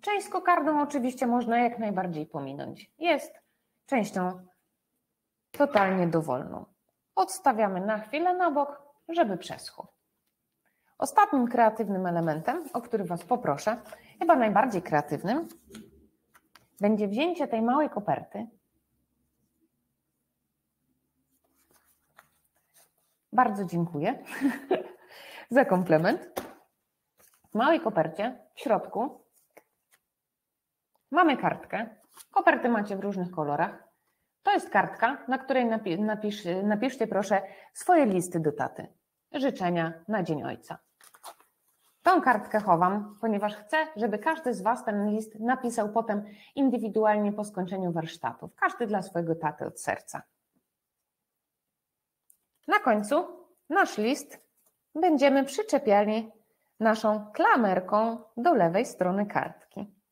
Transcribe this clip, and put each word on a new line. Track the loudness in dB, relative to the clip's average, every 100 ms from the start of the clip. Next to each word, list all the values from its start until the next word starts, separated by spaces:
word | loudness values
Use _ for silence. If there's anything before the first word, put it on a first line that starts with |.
Część | -2 -4 -4
z |
kokardą | -4 0 2 2 0
oczywiście | 0 -2 -4 -2 0
można | 0 2 2
jak | 2 0
najbardziej | -4 -2 -4 -6 -8
pominąć. | -8 -8 -10 -12 -14 -20 _
Jest | 0 0 -2 -16 _ _ _ _ _
częścią | -2 -2 -2 -4 -6 -16 _ _ _ _ _ _ _ _ _ _
totalnie | -2 2 4 2 2 2
dowolną. | 0 0 -4 -6 -12 -16 _ _ _ _
Odstawiamy | -2 -2 0 0 2 0 0
na | -2 -4
chwilę | -4 -2 0
na | 2 0
bok, | 0 -2 -6 -20 _ -8
żeby | 0 0 0
przeschło. | -8 -14 -16 -18 -20 _ _ _ _ _ _ _ _ _ _ _
Ostatnim | -2 4 4 4 2
kreatywnym | 4 4 4 -4 -2 0
elementem, | 0 0 -2 -2 -4 -6
o | -10
który | -6 -6
was | -4 -6
poproszę, | -2 -2 0 -2 -2 -4 -8 -20 -20 -8
chyba | 4 6
najbardziej | 6 4 2 0
kreatywnym, | 0 0 0 -4 -2 -2 -4 -12 _ -20 -20 -20 _ _ _ _ _ _ _ _
będzie | 0 2 0
wzięcie | 0 -2 -2 -2
tej | 0
małej | 2 2 0
koperty. | -2 -2 -4 -4 -12 -12 _ _ _ _ _ _ _ _ _ _ _ _ _ _ _ _ _ _ _ _ _ _ _ _ _ _ _ _ _ _ _ _ _ _ _ _ _ -20 _ _ _ _ _ _ _ _ _ _
Bardzo | 2 2 2
dziękuję | -4 -2 -2 -2 -2 -4 -8 -2 -2 -2 -2 -4 -4
<laughs> | -18 -20 -20 -20 -20 0
za | 2
komplement. | 4 4 4 4 4 0 -4 -12 -12 -20 _ _ _ _ _ _ _ _ _
W |
małej | 0 4 4
kopercie, | 2 0 -2 -2 -6 -6 -20
w | -10
środku | 0 0 0 -6 -6 -6 _ _ _ -20 _ _ _ _ _ _ _ _ _ _ _ _ _ _ _
mamy | 2 4 4
kartkę. | 0 -2 -8 -8 -8 -14 _ -20 -4
Koperty | 0 2 4 2
macie | 0 0 -4
w |
różnych | -4 -4 -6
kolorach. | -4 -2 0 -2 -4 -20 _ _ _ _ _
To | 0
jest | 0 2
kartka, | 0 0 0 -2 -2 -4
na | -4
której | 0 0 2
napi-, | 0 -2 -2
napisz-, | -2 -2 -4 -6 -4 -2
napiszcie | 0 0 0 -2 -2
proszę | -2 2 0 0 -16 -20
swoje | -14 4 6 6
listy | 2 0 -2
do | -2
taty. | -2 -6 -6 -18 _ _ _ _
Życzenia | -4 -2 -2 -2 0 -2 -6 -6
na | -4
Dzień | -2 -4
Ojca. | -4 -10 -14 -18 _ _ -20 _ -20 -20 _ _ _ _ _ _
Tą | 4 4
kartkę | 4 2 2 -2
chowam, | 4 4 4 0 -6 -6
ponieważ | -2 0 -2 -6
chcę, | -4 -2 -2 -2
żeby | -4 -2
każdy | -2 -2 -4
z | -2
Was | -2 -2
ten | -2 -2 -2
list | -2 -6 -8
napisał | -2 -2 -2 -2 -2
potem | -2 -2 -4 -6 -16 -16
indywidualnie | 0 0 0 -2 2 2 2 0
po | -2
skończeniu | -6 -6 -6 -4 -2
warsztatów. | -2 -6 -6 -8 -8 -16
Każdy | _ -4 -2 -2
dla | -2
swojego | -4 -4 -2
taty | -2 -4 -6 -10
od | -8
serca. | -6 -6 -8 -16 -16 _ _ _ _ _ _ _ _ _ _ _ _ _ _ _ _ _ _ _ _ _ _ _ 0
Na | 2
końcu | 4 2 2 0 0 -10 -20 _ _
nasz | 2 2 2
list | 0 0 -4 -20 _ _ _ _ _
będziemy | 0 4 6 6 4
przyczepiali | 0 -4 0 0 4 4 4 0 -4 -14 _ _ _ _
naszą | 2 2 2 0 -4
klamerką | 0 4 4 4 2 2 0 2 -2 -12 -2
do | 2
lewej | 6 4 4 -2
strony | -2 0 0 0
kartki. | -2 -4 -8 _ -14 -16 _ _